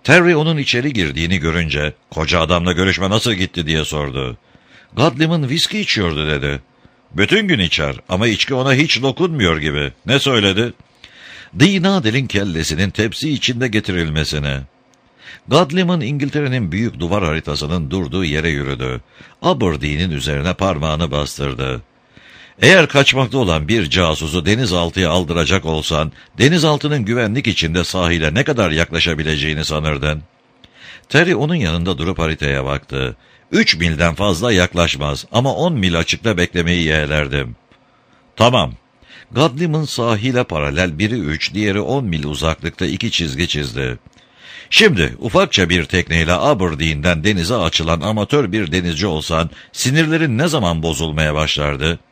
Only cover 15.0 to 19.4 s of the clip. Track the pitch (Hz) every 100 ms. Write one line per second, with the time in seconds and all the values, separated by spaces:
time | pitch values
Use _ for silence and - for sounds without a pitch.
15 | _ _ - - - 147 165 175 175 175
16 | 120 143 139 147 143 127 92 90 117 90
17 | 85 101 82 80 - 73 76 87 73 95
18 | 76 87 87 73 82 71 69 65 64 62
19 | - - - _